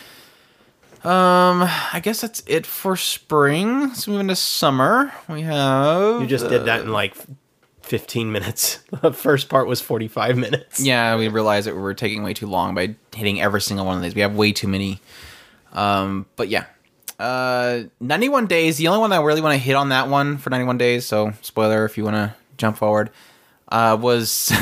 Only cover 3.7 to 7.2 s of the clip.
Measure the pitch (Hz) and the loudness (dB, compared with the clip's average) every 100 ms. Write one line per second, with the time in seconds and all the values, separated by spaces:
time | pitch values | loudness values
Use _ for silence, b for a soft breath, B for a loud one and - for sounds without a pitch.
3.7 | 269 277 240 - 202 196 185 - - 151 | 0 -2 -4 -4 -2 -2 -2 -2 0 0
4.7 | 131 143 240 285 B - 156 160 147 135 | 2 4 2 0 B -12 -8 -4 0 2
5.7 | 135 143 175 208 240 123 131 - - 117 | 2 2 2 2 0 0 -2 0 0 2
6.7 | 113 110 107 98 - | -2 0 -2 -2 -6